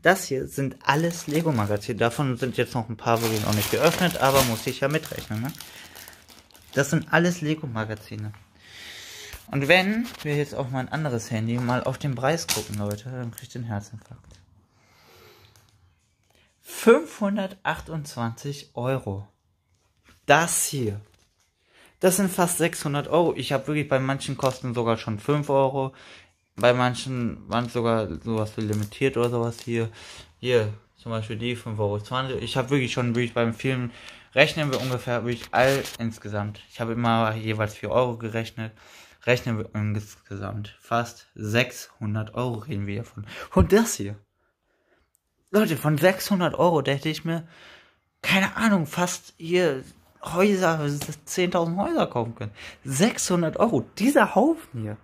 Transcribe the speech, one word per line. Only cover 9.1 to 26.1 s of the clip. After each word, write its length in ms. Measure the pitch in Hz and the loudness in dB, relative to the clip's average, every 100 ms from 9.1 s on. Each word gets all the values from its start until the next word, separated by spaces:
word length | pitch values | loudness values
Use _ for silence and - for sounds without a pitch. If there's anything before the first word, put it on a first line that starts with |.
| - - - - | -18 -16 -18 -8
Und 200 | 139 139 | -4 4
wenn 380 | 180 185 220 240 - | 4 4 -2 -4 -6
wir 140 | 151 147 | -2 -2
jetzt 180 | 143 | -2
auf 160 | - 131 | -4 -4
mein 180 | 131 127 | -4 -4
anderes 420 | 151 151 120 - | -4 -2 -2 -2
Handy 280 | 113 110 120 | -4 -2 -2
mal 240 | 123 123 | 0 0
auf 160 | - 127 | 0 -4
den 160 | 147 | -4
Preis 320 | 123 131 165 160 | 0 0 0 -2
gucken, 320 | 110 - 104 | -4 -2 -4
Leute, 320 | 104 104 127 | -4 -4 -8
dann 220 | 127 117 | -8 -8
krieg 100 | - | -10
ich 80 | 123 | -14
den 140 | 123 | -10
Herzinfarkt. 720 | 117 104 101 110 - 117 - - _ _ _ _ _ _ - - - - - _ _ _ _ _ _ _ _ _ _ _ | -6 -6 -8 -18 -18 -20 -20 -20 _ _ _ _ _ _ -20 -20 -20 -20 -20 _ _ _ _ _ _ _ _ _ _ _
Fünfhundertachtundzwanzig 2000 | - - 226 262 320 - 202 208 190 - - 160 - 160 143 - 117 117 143 143 - | -18 2 6 6 6 -4 -2 -2 -4 -4 -4 -4 -6 -10 -8 -4 -4 -4 -10 -10 -12
Euro. 520 | - 123 131 107 98 101 _ _ _ _ _ _ _ _ _ | -6 -2 -2 -4 -8 -10 _ _ _ _ _ _ _ _ _
Das 420 | - 143 170 - - | 4 4 4 -2 -2
hier. 340 | 143 110 101 107 _ _ _ _ _ _ _ - _ | -2 -2 -4 -12 _ _ _ _ _ _ _ -20 _
Das 180 | 185 185 | 2 4
sind 160 | 196 | 2
fast 260 | 185 175 - | 2 0 2
sechshundert 500 | 165 165 151 143 139 | 0 0 -2 -2 2
Euro. 260 | 156 165 | 4 4
Ich 180 | - 127 | 0 -2
hab 140 | 139 135 | -2 0
wirklich 220 | 151 143 | -2 2
bei 100 | 135 | 0
manchen 400 | 131 139 - 131 | 2 -2 -4 0
Kosten 340 | 131 127 127 | -2 0 -4
sogar 240 | 120 117 113 | -2 0 0
schon 220 | - 107 | -2 -4
fünf 320 | 123 147 143 | 0 0 2
Euro. 420 | 139 135 139 135 - - | 2 4 0 -4 -6 -20